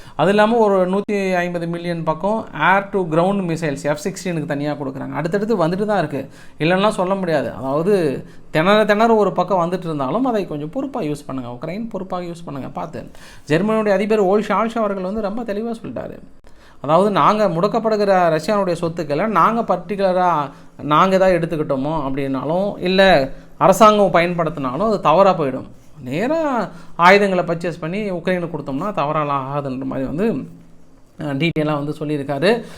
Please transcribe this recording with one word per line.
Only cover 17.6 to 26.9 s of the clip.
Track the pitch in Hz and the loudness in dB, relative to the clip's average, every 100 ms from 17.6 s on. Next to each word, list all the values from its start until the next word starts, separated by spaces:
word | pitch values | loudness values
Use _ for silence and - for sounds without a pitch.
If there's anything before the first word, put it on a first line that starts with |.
| 202 233 220 214 202 185 170 160 | 0 0 0 2 4 4 4 2
ரஷ்யாவுடைய | 165 208 185 | 0 0 0
சொத்துக்களை | 165 170 165 147 147 220 | 0 -2 -4 -2 -2 2
நாங்க | 180 185 233 214 180 | 4 4 2 0 -2
பர்டிகுலரா | 170 196 196 180 180 156 139 - - - | -2 0 0 2 2 2 -2 -8 -20 -10
நாங்க | 139 151 190 185 | 0 4 4 4
ஏதாவது | 190 175 | 4 4
எடுத்துக்கிட்டோமோ | 165 160 151 135 143 160 | 0 -2 -2 -2 -2 -4
அப்படின்னாலும், | 135 135 135 135 139 180 202 - | -4 -4 -4 -4 -2 -2 -2 -4
இல்ல | 185 190 190 156 135 - - - | 0 4 6 6 2 -6 -14 2
அரசாங்கம் | 165 190 214 208 190 | 4 8 6 8 4
பயன்படுத்தினாலும் | 170 175 170 156 165 131 139 220 | 4 2 0 -2 -4 -4 -2 -2
அது | 185 | 0
தவறா | 151 165 196 165 | 4 6 6 4
போயிடும். | 135 127 - - - 151 | 0 -4 -10 -18 -20 -16
நேரா | 123 147 247 330 302 233 175 - - | -8 -4 -2 0 -2 -2 -4 -8 -10